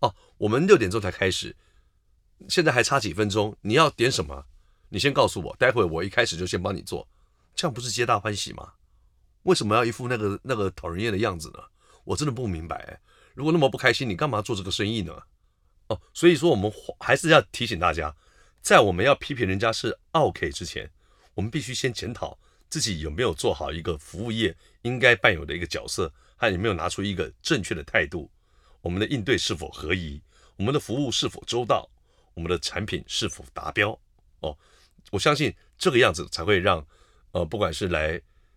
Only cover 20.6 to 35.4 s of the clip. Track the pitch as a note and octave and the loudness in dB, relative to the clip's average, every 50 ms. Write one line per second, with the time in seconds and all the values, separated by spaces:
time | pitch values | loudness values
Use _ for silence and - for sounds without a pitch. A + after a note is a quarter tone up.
20.6 | F2 - - - G#1 - - _ _ _ _ _ _ _ _ - G2 A#2 - D3+ | -10 -10 -10 -10 -12 -12 -16 _ _ _ _ _ _ _ _ -6 -4 -4 -4 -4
21.6 | A2 C3 B2 - - C3 A#2+ - - G#2 B2 - D#2+ - - - _ _ _ _ | -6 -6 -4 -2 -2 -2 -2 -4 -6 -8 -6 -8 -8 -10 -10 -14 _ _ _ _
22.6 | _ _ - D#3+ - A2 F#2 D#2 D#2 D#2 D2+ E2 B2+ G#2 D#2+ - - A2+ E2 - | _ _ -6 -4 -2 -2 -2 -4 -6 -6 -2 0 0 0 0 0 0 0 0 0
23.6 | D2+ C#2 D#2 E2+ D#2 F2+ E2 D2+ - - - F2+ A2+ A#2+ A2 A2+ A2+ F#2+ - - | -4 -6 -6 -4 -4 -4 -6 -6 -8 -12 -10 -8 -6 -4 -2 0 0 -2 -2 -6
24.6 | _ _ _ _ - A#2+ B2+ B2 B2+ B2 A#2 - - A#2 F#2+ D#2 D2 - D#2 F2 | _ _ _ _ -6 -6 0 4 6 6 6 6 4 2 2 2 -2 -6 -6 -6
25.6 | F2 D#2+ - - G#1+ - - - F2+ D2+ - _ _ _ _ - B2 A2 F#2 F2 | -6 -6 -6 -8 -6 -6 -4 -2 -2 -4 -4 _ _ _ _ -2 0 0 0 0
26.6 | G#2 A2+ F#2+ D#2+ D#2+ F2+ - - G2 G#2 F#2+ F2+ D#2+ - - _ - - D#3+ A#2 | 0 0 -2 -2 -4 -4 -4 -4 -4 -4 -4 -4 -6 -6 -10 _ -4 -2 -2 -2
27.6 | F2 - - D#2+ D2 - - G#2+ D#2+ C#2+ F#2 E2+ - - _ _ _ _ _ _ | -2 -4 -6 -8 -6 -2 0 0 0 0 -4 -8 -10 -12 _ _ _ _ _ _
28.6 | _ _ - _ - F2 F2 F#2+ G#2+ - D3 B2 G2 C#3 A#2 F2+ - - F2+ D2 | _ _ -16 _ -6 -4 -2 -2 -2 -2 -2 -4 0 0 0 0 0 -2 -4 -6
29.6 | D2 C#2 - - - D#2 F#2+ F#2 E2+ D2+ C#2+ C#2+ - _ _ _ _ _ _ - | -8 -10 -12 -10 -4 -4 -4 -4 -4 -8 -10 -14 -16 _ _ _ _ _ _ -4
30.6 | G2 A#2+ C#3+ C#3+ - - A2 - - A#2+ A2 - - A2+ - - - - - A#2+ | -2 -2 -2 -2 -2 -4 -4 -2 -2 -2 -2 -2 -2 -4 -6 -8 -8 -4 -4 -2
31.6 | B2 - C3 G#2 - - _ _ _ _ _ _ _ _ _ F2 E2 E2+ F2 F2 | 0 0 0 0 -2 -6 _ _ _ _ _ _ _ _ _ -8 -2 -2 -2 -2
32.6 | - - - - G#2+ G2+ F#2+ D2+ - - - - A2+ F2+ - - - - _ - | -2 -6 -6 -6 -6 -4 -6 -8 -8 -6 -6 -4 -4 -4 -6 -10 -16 -16 _ -10
33.6 | - D2+ - G#2+ G#2 G#2+ - - _ _ _ _ _ _ _ _ - D#2 D2+ - | -10 -4 0 0 0 0 -2 -6 _ _ _ _ _ _ _ _ -10 -10 -10 -10
34.6 | _ _ _ _ _ _ _ _ _ - - G2 - D3+ D3 C#3+ | _ _ _ _ _ _ _ _ _ -6 -4 0 2 2 2 2